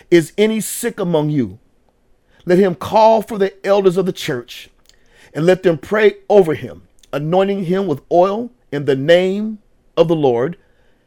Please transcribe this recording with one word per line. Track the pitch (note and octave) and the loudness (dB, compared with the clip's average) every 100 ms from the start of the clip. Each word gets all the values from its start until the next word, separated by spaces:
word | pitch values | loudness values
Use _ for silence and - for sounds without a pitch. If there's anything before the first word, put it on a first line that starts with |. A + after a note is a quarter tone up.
| - | 0
Is | E3+ D#3+ - | 2 2 -2
any | G#3+ A3 | -2 -2
sick | - - A#3 - | -6 -8 -8 -6
among | F3+ D#3+ D3+ | -2 -2 -2
you? | D3+ G#2+ G2 _ _ _ _ _ _ _ _ - | -2 -4 -8 _ _ _ _ _ _ _ _ 0
Let | F3+ | 2
him | G3 F3 | 2 0
call | - G3+ A3 A3 | -2 4 4 4
for | - G#3 | 0 -4
the | F#3+ - F#3+ | -4 -4 0
elders | G3+ F#3+ F3 | 2 2 0
of | F#3 | -2
the | |
church, | - - B2+ A#2+ - - _ _ _ _ _ _ | -4 -6 -8 -10 -18 -20 _ _ _ _ _ _
and | C#3+ E3 | -2 0
let | F3+ | 2
them | F#3 D#3+ | 0 -2
pray | - G#3+ G#3+ - - | -4 0 0 0 0
over | G#3 E3 | 2 2
him, | C#3+ A#2 D2+ _ _ _ | 0 -8 -16 _ _ _
anointing | C#3+ D3+ F3+ G3 G3 E3+ | -8 -2 0 0 -2 -4
him | F#3 G3 | -2 -2
with | C3+ - | -6 0
oil | E3+ F#3+ G#3 A#3+ _ - | 2 2 0 -8 _ -10
in | C#3+ C#3 | -6 -2
the | C3+ | 0
name | C#3+ F3 F#3 G3+ A3 G#3+ _ _ _ - | 4 2 2 -4 -6 -10 _ _ _ -2
of | E3 | 0
the | E3 | 2
Lord. | C3+ A#2 C#3 F3+ _ _ _ _ | 0 0 -2 -8 _ _ _ _